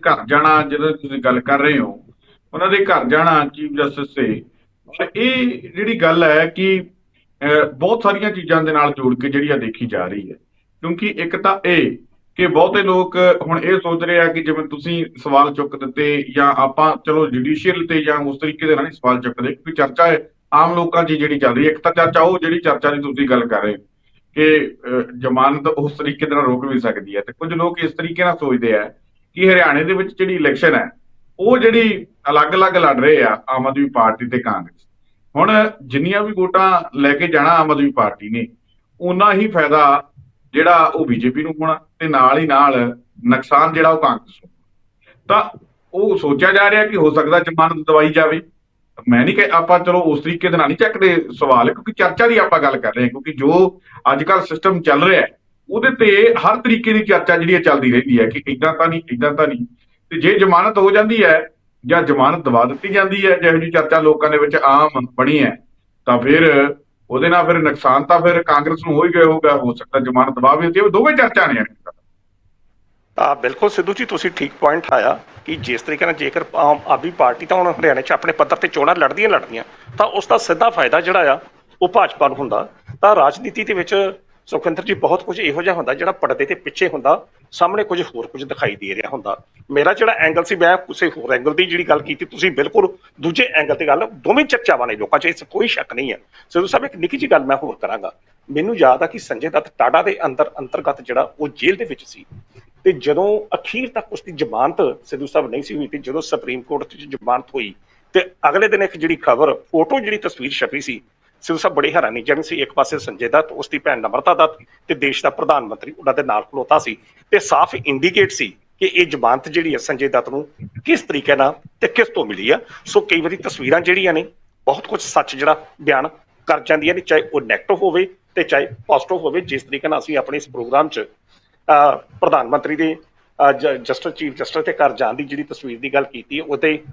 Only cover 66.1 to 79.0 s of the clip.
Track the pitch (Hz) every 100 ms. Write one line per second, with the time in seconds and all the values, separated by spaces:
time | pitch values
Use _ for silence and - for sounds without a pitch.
66.1 | 120 131 160 160 143 143 - _ _ -
67.1 | 131 170 175 165 170 151 143 135 139 160
68.1 | 170 175 170 165 143 156 160 165 151 175
69.1 | 170 160 156 156 139 123 117 - 135 123
70.1 | 123 131 123 131 151 170 180 208 196 294
71.1 | 254 226 196 165 113 104 _ - - _
72.1 | _ _ _ _ _ _ _ _ _ _
73.1 | - 143 139 123 135 208 196 175 202 240
74.1 | 170 180 - 143 - 147 165 - 131 120
75.1 | - - - - 160 135 117 - 147 175
76.1 | 147 143 165 165 165 147 147 - 139 170
77.1 | 170 127 120 165 185 175 - 160 135 -
78.1 | - 170 156 143 156 180 147 147 175